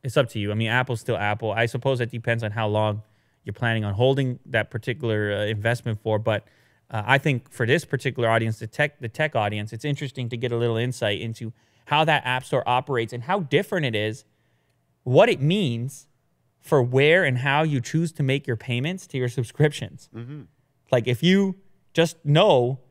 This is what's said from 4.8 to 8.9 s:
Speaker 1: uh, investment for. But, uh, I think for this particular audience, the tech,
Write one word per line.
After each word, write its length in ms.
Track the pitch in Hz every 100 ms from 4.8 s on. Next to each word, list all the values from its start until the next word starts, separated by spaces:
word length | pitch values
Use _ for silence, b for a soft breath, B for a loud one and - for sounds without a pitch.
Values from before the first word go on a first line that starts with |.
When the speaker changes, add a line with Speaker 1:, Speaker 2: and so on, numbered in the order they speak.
| - 120 117 107 104
Speaker 1:
uh, 140 | 104 104
investment 560 | 110 113 123 117 104
for. 180 | 110 107
But, 260 | 110 104 _ b b b _
uh, 120 | 113 104
I 120 | 139
think 320 | 156 123 -
for 160 | - 117
this 200 | 131 -
particular 440 | 135 135 127 117
audience, 300 | 113 113 107
the 80 | 107
tech, 320 | - 147